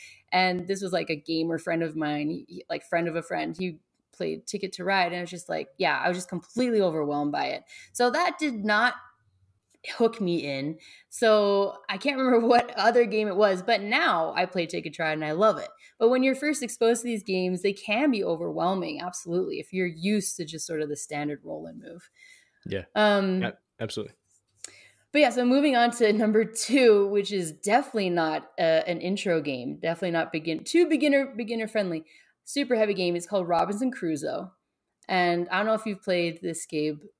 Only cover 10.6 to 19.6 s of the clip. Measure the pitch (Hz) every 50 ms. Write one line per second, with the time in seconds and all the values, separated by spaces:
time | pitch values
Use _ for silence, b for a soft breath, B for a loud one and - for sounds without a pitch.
10.6 | 139 151 160 - b b b b b b - - 240 220 214 214 208 202 202 196
11.6 | 202 196 - - - - 196 190 - 285 277 262 262 254 240 233 233 233 240 240
12.6 | 240 240 - - 190 226 233 240 233 202 208 214 214 208 180 190 214 202 190 180
13.6 | 180 - 233 196 202 208 240 294 349 285 196 165 165 165 - - 185 180 - 185
14.6 | 165 165 180 175 165 165 147 - 165 156 156 156 156 151 156 170 214 220 175 147
15.6 | 98 - - b b b b b 220 233 254 254 254 269 262 262 294 302 294 -
16.6 | 247 226 - - 226 226 240 233 240 240 233 208 185 - 185 185 185 180 185 180
17.6 | 180 202 196 - - - 208 233 294 302 247 202 185 175 170 156 170 170 156 170
18.6 | 170 180 196 190 170 160 151 147 170 180 - - - 175 170 180 185 165 156 -